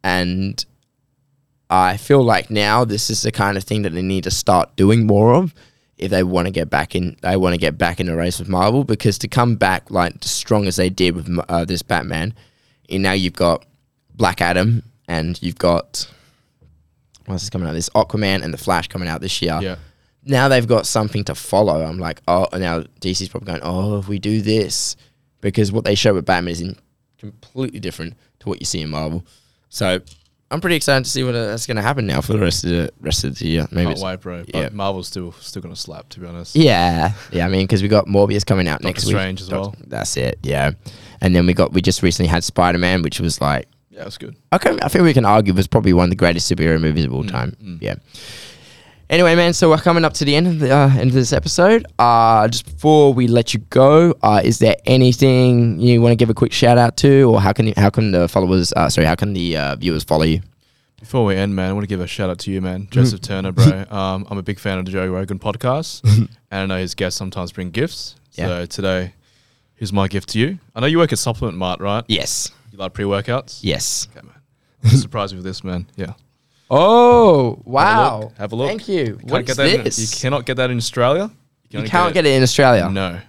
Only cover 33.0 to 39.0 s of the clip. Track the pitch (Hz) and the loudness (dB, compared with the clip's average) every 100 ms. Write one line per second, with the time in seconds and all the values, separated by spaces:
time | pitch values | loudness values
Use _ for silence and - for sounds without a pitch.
33 | 73 - 69 67 80 80 76 80 87 80 | -6 -4 -4 -6 -4 -2 -2 -2 -2 -2
34 | 95 92 90 87 - - 71 107 98 95 | -8 -10 -12 -14 -8 -6 -6 -6 -6 -6
35 | 87 95 87 - - 101 85 82 - 73 | -8 -10 -12 -14 -16 -14 -14 -14 -14 -16
36 | - - 87 85 82 151 151 90 87 85 | -18 -18 -16 -14 -4 2 4 4 2 2
37 | 85 104 - 87 87 95 95 101 101 107 | -2 -4 -8 -4 -2 0 0 0 2 0
38 | 95 101 101 101 - 95 87 76 90 92 | 2 2 2 0 0 0 0 -4 -6 -4